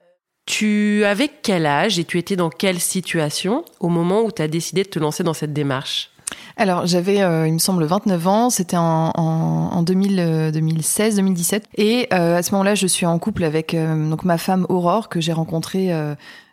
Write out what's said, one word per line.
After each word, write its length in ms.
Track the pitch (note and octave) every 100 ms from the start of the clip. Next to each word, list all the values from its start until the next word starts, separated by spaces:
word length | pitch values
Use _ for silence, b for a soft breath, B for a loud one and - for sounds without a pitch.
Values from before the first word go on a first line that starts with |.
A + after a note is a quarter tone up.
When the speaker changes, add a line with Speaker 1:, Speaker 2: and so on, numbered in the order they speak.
| _ _ _ _ -
Speaker 1:
Tu 580 | - G#3+ G#3 G#3 G#3
avais 240 | G#3 G3+ D4
quel 380 | - - F#3 D3+
âge 340 | C#3+ G3+ F3
et 60 | D#3+
tu 140 | F3+
étais 180 | E3 G3
dans 120 | E3
quelle 300 | - G3 F3+
situation 840 | - F#3 E3+ E3+ D3+ - F#3 C4 F4 -
au 80 | E3+
moment 320 | E3+ E3+ G3+
où 100 | A3+
t'as 160 | - D#3
décidé 360 | E3+ - F3+
de 60 | G3
te 100 | E3
lancer 240 | D3+ D#3
dans 100 | F3
cette 180 | D#3+ D3+
démarche ? 600 | D3 C#3+ C3 - - - _ B B B B
Speaker 2:
Alors, 320 | G3 F3+ E3+
j'avais, 340 | F3+ F3+ G3+
euh, 260 | F#3 D#3+ D#3+
il 60 |
me 60 | E3
semble, 240 | - F3+ D#3
vingt-neuf 420 | G3 G#3 F3+ F3
ans. 220 | G#3 A#3+
C'était 280 | - F3 F3
en, 340 | E3 D#3+ D#3+ -
en, 540 | D#3+ D#3+ D#3+ D#3+ E3
en 120 | F3+
deux 100 | E3+
mille, 260 | F#3 G3+ F#3+
euh, 320 | E3+ D#3+ D#3
deux 80 | D#3
mille 240 | D#3+ D#3+
seize, 320 | D3 - A3 G3+
deux 60 |
mille 120 | F#3+
dix-sept. 320 | F3 E3+ G#3 - -
Et, 320 | G#3+ A#3+ -
euh, 240 | F#3 E3+ F3
à 60 |
ce 80 | F3
moment-là, 240 | G3 G3 G#3
je 120 | F#3
suis 180 | - F3
en 120 | E3+
couple 240 | - G#3
avec, 300 | D#3+ D#3 D#3+
euh, 360 | E3 D#3+ D#3 D3+
donc 140 | D#3+
ma 140 | F3+ E3
femme 280 | - F#3 F3+
Aurore, 400 | F#3 F3 G#3 -
que 120 | F3
j'ai 120 | E3
rencontrée, 600 | E3 D#3+ D#3+ - F#3+ F#3
euh, 220 | E3 D3+ D3 B B B